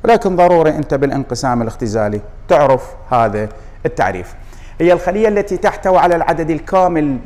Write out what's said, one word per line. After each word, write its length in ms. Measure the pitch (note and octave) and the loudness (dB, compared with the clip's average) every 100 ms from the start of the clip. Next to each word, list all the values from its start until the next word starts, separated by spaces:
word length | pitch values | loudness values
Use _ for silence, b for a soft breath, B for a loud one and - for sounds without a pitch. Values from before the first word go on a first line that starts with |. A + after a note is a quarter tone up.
ولكن 320 | - A#3 G3 F3+ | 4 2 2 2
ضروري 340 | F3 E3+ D#3 | 4 6 4
أنت 240 | D3+ C#3+ | 0 -2
بالانقسام 680 | C#3 C#3 C#3 B2+ A#2+ C3+ A#2+ | -2 0 -2 -6 -4 -2 -2
الاختزالي 580 | A2+ - A#2 A2 G#2 G#2 - - - | -2 -4 -4 -2 -2 -4 -8 -18 2
تعرف 340 | E3 C#3+ B2+ - - - | 4 4 2 0 -18 -2
هذا 380 | B2 A2+ G#2 G#2+ B B B - | 0 2 0 -6 B B B -8
التعريف. 480 | - C3+ F#2 - - B B B B | -2 -2 -2 -10 -16 B B B B
هي 120 | E3+ | 2
الخلية 360 | E3+ - G3+ A3 | 2 0 0 2
التي 280 | G#3 G3+ F3+ | 0 -2 -2
تحتوي 420 | G3+ - F#3+ F#3 | -2 -2 2 4
على 180 | F3 E3+ | 4 2
العدد 340 | D#3+ D#3+ D#3+ | 0 -2 -2
الكامل 680 | D3+ - F#3 F3+ E3 D3 B2+ | -4 0 2 2 2 0 -2